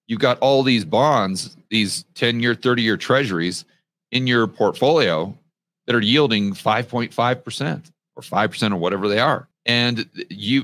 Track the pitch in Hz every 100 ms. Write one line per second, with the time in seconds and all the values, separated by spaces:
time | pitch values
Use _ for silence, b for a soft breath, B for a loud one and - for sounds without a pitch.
0 | - 113 131 123 131 135 131 120 87 123
1 | 147 135 95 95 - - - 110 101 -
2 | - - 120 117 120 117 127 123 113 95
3 | - 131 135 90 85 90 - _ _ _
4 | - 123 127 120 113 - 104 87 127 160
5 | 110 80 92 107 _ _ _ _ - 120
6 | 104 135 147 110 101 95 - 107 120 120
7 | 117 - 120 127 123 - 143 151 - _
8 | _ - - 87 104 - 110 98 85 95
9 | 101 104 131 131 - _ - 120 120 117
10 | - - 90 98 104 135